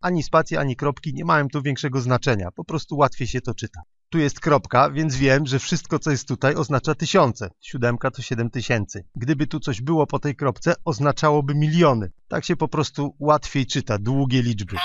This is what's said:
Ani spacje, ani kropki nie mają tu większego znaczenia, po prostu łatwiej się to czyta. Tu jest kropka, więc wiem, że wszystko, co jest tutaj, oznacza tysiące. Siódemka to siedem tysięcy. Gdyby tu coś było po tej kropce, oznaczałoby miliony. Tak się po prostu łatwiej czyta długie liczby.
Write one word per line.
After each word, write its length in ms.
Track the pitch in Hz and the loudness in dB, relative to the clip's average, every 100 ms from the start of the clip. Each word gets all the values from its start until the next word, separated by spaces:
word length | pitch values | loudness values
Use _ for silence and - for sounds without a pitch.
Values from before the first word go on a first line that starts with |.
Ani 220 | 180 175 | -2 -2
spacje, 360 | - 160 160 156 | 2 0 2 -2
ani 160 | 143 120 | -2 -2
kropki 380 | 143 131 156 | -4 -4 -6
nie 120 | 139 165 | -4 0
mają 220 | 160 139 | 2 2
tu 140 | 147 | -2
większego 400 | 139 131 147 131 | -4 -4 -2 -2
znaczenia, 500 | 123 123 143 107 90 | 0 0 2 0 -4
po 120 | - | -10
prostu 340 | - 156 - 143 | -8 -8 -4 0
łatwiej 300 | 139 - 117 | 2 2 -4
się 140 | 127 | -4
to 120 | 127 | -4
czyta. 280 | 113 110 - - _ _ | -6 -10 -12 -20 _ _
Tu 80 | 165 | 0
jest 200 | 147 - | 0 0
kropka, 520 | 160 143 - 123 147 | 2 2 4 2 2
więc 240 | 143 160 127 | 2 -2 2
wiem, 300 | 135 135 147 | 4 4 2
że 140 | 131 | -2
wszystko, 400 | - 170 - 151 | 0 -4 -2 -2
co 120 | 160 | 0
jest 160 | 139 - | -2 -2
tutaj, 280 | 120 135 160 | 0 2 2
oznacza 400 | 147 139 - 151 | 0 0 0 -2
tysiące. 540 | 160 190 139 - 95 - | 2 4 4 2 -10 -12
Siódemka 500 | - 135 120 120 135 | -12 -2 0 0 -2
to 100 | 131 | -4
siedem 280 | 117 117 117 | -6 -4 -2
tysięcy. 540 | 120 - 98 98 95 - - | -4 -2 -2 -2 -8 -14 -6
Gdyby 320 | 120 143 151 | -2 0 -2
tu 120 | 156 | -2
coś 220 | - 110 | -4 -4
było 260 | 131 165 143 | 0 0 2
po 120 | 143 | 0
tej 160 | 147 131 | -4 -2
kropce, 400 | 139 - - 170 - | -4 0 0 0 -2
oznaczałoby 680 | 110 147 - 156 147 143 147 | 0 0 2 2 2 2 0
miliony. 560 | 151 165 156 117 95 - - | 2 4 4 4 -2 -10 -8
Tak 180 | 170 - | -6 -2
się 100 | - | -2
po 120 | 151 | -2
prostu 480 | - 139 - 143 - | -2 -4 -4 -6 -2
łatwiej 460 | 147 151 - 139 127 | 2 2 2 -2 -2
czyta 320 | 139 - 104 | -2 -2 -2
długie 440 | 104 135 135 131 | 0 0 2 2
liczby. 360 | 120 107 98 101 | 2 -2 -4 -4